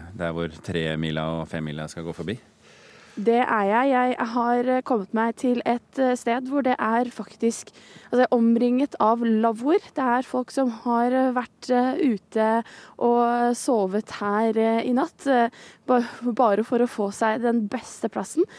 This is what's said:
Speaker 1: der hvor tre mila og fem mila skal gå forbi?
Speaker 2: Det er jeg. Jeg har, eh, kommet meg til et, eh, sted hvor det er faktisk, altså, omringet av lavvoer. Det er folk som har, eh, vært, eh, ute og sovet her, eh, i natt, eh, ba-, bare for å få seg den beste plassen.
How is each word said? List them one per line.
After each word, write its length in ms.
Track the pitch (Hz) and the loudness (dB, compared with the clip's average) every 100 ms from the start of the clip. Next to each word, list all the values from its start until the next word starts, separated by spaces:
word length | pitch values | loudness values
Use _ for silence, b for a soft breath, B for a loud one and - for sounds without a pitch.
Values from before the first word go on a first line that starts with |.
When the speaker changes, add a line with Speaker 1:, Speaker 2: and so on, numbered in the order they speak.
| 85 95 | -10 -8
Speaker 1:
der 160 | 85 | -6
hvor 160 | 82 85 78 | -4 -6 -8
tre 340 | - 85 80 78 | -6 -4 -2 -2
mila 440 | 80 78 80 82 | -4 -4 -4 -6
og 80 | 80 | -6
fem 160 | 82 | -8
mila 240 | 78 76 78 | -8 -8 -10
skal 160 | - | -10
gå 100 | 82 | -10
forbi? 240 | 82 82 123 - _ B B B B B - | -8 -8 -10 -12 _ B B B B B -4
Speaker 2:
Det 200 | 202 233 | 0 0
er 220 | 247 220 196 | 2 0 0
jeg. 240 | 226 277 | 2 2
Jeg 360 | 247 254 247 226 | 2 0 -2 -4
har, 300 | 240 240 247 247 | -2 0 0 0
eh, 100 | 254 | -2
kommet 300 | - 233 190 | 0 -2 -2
meg 240 | 220 226 - | -2 -2 -2
til 240 | 254 240 - | 0 0 0
et, 320 | 240 - - | -2 -4 -2
eh, 160 | 254 | 0
sted 320 | 247 240 240 254 | 0 -2 -4 -2
hvor 160 | 285 | -2
det 140 | 254 - | 0 0
er 260 | 220 226 247 | 0 0 -2
faktisk, 600 | - 208 - 233 - - B B B B | -6 -14 -2 -2 -2 -8 B B B B
altså, 140 | 247 254 | 2 4
omringet 600 | 247 226 226 247 247 285 - | 4 4 4 2 2 0 2
av 200 | 214 233 | 2 2
lavvoer. 600 | 233 220 226 220 262 403 - | 2 2 2 0 0 0 0
Det 60 | - | -4
er 240 | 262 240 | 0 0
folk 280 | 262 254 247 | -2 -4 -4
som 200 | - 254 | -2 -2
har, 420 | 220 240 233 240 | -2 -2 0 2
eh, 200 | 262 262 | 2 0
vært, 360 | 247 233 _ - | 0 -4 _ 0
eh, 480 | 247 254 285 277 208 | 2 2 0 0 0
ute 480 | - 220 220 226 B B B - | -4 0 2 0 B B B -2
og 560 | 240 240 233 240 240 240 | 2 2 2 2 0 0
sovet 520 | - 233 190 202 - | 0 0 0 -2 -6
her, 440 | - 202 208 226 220 | -6 -2 0 2 2
eh, 320 | 226 226 254 | 2 2 0
i 40 | |
natt, 340 | 247 - - 277 | 0 -2 -4 0
eh, 240 | 247 233 B B B - | 2 2 B B B 0
ba-, 200 | 247 233 - | 0 0 -4
bare 420 | 247 220 233 202 | -4 2 4 2
for 140 | 226 240 | 2 0
å 100 | 240 | 0
få 240 | - 196 | 0 -4
seg 300 | - 220 220 | 0 0 0
den 260 | 233 233 208 | 0 0 -2
beste 400 | 240 - - - | -6 -10 -8 -6
plassen. 360 | 220 190 302 415 | -6 -4 -2 -2